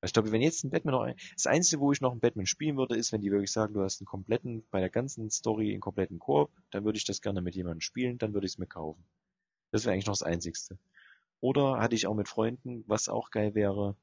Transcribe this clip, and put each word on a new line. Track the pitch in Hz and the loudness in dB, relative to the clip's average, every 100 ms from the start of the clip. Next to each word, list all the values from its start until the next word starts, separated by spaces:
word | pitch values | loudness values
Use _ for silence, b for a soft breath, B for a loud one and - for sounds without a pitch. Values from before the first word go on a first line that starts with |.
Weil | 95 | 4
ich | |
glaube, | - 107 | 4 4
wenn | 110 | 4
jetzt | 143 - | 4 2
ein | 139 | -2
Batman | 170 - | -2 0
noch | 127 | 0
ein, | 123 - B | 0 -6 B
das | B - | B 2
Einzige, | 151 175 156 | 4 4 4
wo | 143 | 2
ich | 139 | 4
noch | 131 | 2
einen | 120 | 2
Batman | 120 110 92 | 2 2 -4
spielen | - 151 139 | -2 -2 0
würde, | 131 113 | 0 0
ist, | 117 | 0
wenn | 110 | -2
die | 101 | 2
wirklich | 101 98 | 2 2
sagen, | - 107 | 0 0
du | 104 | 2
hast | 95 - | -2 -4
einen | 98 | -8
kompletten, | 101 95 117 120 113 - | -10 -2 -2 0 -8 -2
bei | 98 | 0
der | 92 | 0
ganzen | 117 135 - 110 | 0 -4 -6 -6
Story | - - 107 107 | -2 0 0 0
einen | 101 | -2
kompletten | 98 98 92 85 | -4 -2 -4 -4
Koop, | - 143 147 _ _ | 2 2 2 _ _
dann | 101 | -4
würde | 104 107 | -2 -2
ich | |
das | - 98 | -2 -4
gerne | 104 98 | -2 -2
mit | 90 92 | -2 -4
jemandem | 87 82 | -6 -6
spielen, | - 123 123 123 | -6 -2 -4 -2
dann | 110 | -2
würde | 101 95 | 0 -2
ich's | - | -6
mir | 90 | -10
kaufen. | 87 78 78 _ _ _ _ _ _ _ | -8 -8 -10 _ _ _ _ _ _ _
Das | 107 | -2
wäre | 113 | 2
eigentlich | 95 98 | 0 0
noch | |
das | 101 | -2
Einzigste. | - 85 85 80 - 90 _ b b b b _ | -2 -2 -4 -8 -12 -16 _ b b b b _
Oder | 127 139 139 127 | 0 4 4 4
hatte | 113 117 | 2 2
ich | 92 | 0
auch | |
mit | 107 101 | -2 -2
Freunden, | - 113 127 123 120 110 | 0 0 -2 -10 -10 -2
was | 107 - | -2 0
auch | 110 - | -4 -2
geil | 113 107 107 | 0 0 2
wäre | 101 98 101 101 | 2 2 -2 -4